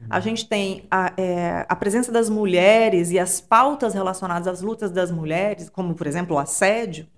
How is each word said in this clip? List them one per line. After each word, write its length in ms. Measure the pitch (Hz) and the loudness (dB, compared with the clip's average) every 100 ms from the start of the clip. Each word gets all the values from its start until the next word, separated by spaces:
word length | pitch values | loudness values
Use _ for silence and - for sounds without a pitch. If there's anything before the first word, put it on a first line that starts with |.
| 117 | -6
A 80 | 139 | -4
gente 280 | 214 226 - | -2 -6 -4
tem 380 | 208 196 190 - | -2 -2 -6 -2
a, 200 | 185 185 - | -2 0 -2
é, 480 | 185 175 175 170 - | -2 -2 -2 -4 -2
a 80 | 185 | -2
presença 360 | 202 214 247 | 0 0 0
das 180 | 233 226 | 0 0
mulheres 800 | 214 208 180 185 220 226 190 170 | 0 2 4 6 6 6 2 2
e 80 | 180 | 0
as 240 | 180 - | 0 -2
pautas 540 | - 226 269 285 233 196 | 2 4 4 2 -2 -2
relacionadas 520 | 190 185 185 175 175 | -2 -4 -4 -4 -4
às 140 | 180 | -4
lutas 300 | 190 226 208 | -6 -6 -4
das 180 | 180 180 | -2 -2
mulheres, 600 | 170 156 165 202 196 165 | -2 -2 -2 -2 -4 -8
como, 260 | - 180 165 | -6 -4 -4
por 100 | 151 | -4
exemplo, 300 | 151 175 151 | -4 -2 -2
o 40 | |
assédio. 680 | 139 - 190 220 233 156 156 | -2 2 2 2 -2 -8 -14